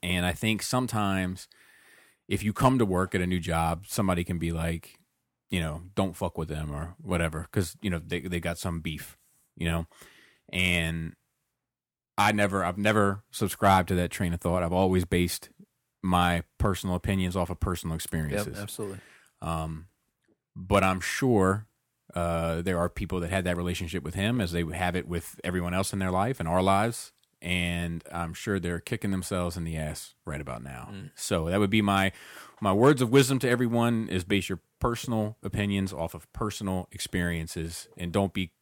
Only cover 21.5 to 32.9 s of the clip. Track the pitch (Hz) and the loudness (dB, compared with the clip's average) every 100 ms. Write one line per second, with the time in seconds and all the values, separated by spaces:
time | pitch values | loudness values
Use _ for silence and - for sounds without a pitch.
21.5 | 101 107 _ _ _ _ - 85 85 82 | 4 -2 _ _ _ _ -2 0 0 0
22.5 | 82 87 90 87 - 98 92 85 95 90 | -2 -2 0 0 -2 -6 -4 -2 -2 0
23.5 | 87 90 87 87 85 78 87 101 123 92 | -2 -2 -4 -4 -6 -6 -2 0 0 0
24.5 | 85 85 85 90 90 - 85 - - - | -2 -2 -2 -2 -2 -4 -6 -8 -10 -4
25.5 | 90 87 90 98 101 92 92 104 135 80 | -2 -2 -2 -2 -2 0 0 0 -2 0
26.5 | 87 95 98 110 120 - _ _ _ - | 2 4 4 2 -2 -12 _ _ _ -2
27.5 | 90 87 85 85 85 - 85 85 82 - | 0 0 -2 -2 -6 -8 -6 -6 -6 -2
28.5 | 98 87 85 - 113 104 95 90 95 87 | -2 -2 -6 -4 -4 -2 -4 -2 -2 -2
29.5 | 85 82 80 78 80 - _ - 71 69 | -4 -6 -4 -4 -6 -12 _ -10 -8 -8
30.5 | 60 64 64 60 98 147 - - 92 80 | -10 -10 -14 -14 -14 -14 -12 -2 0 2
31.5 | 95 101 107 101 98 95 - - - - | 2 4 4 4 4 2 0 -18 -20 -20
32.5 | - 104 98 127 | -2 2 6 6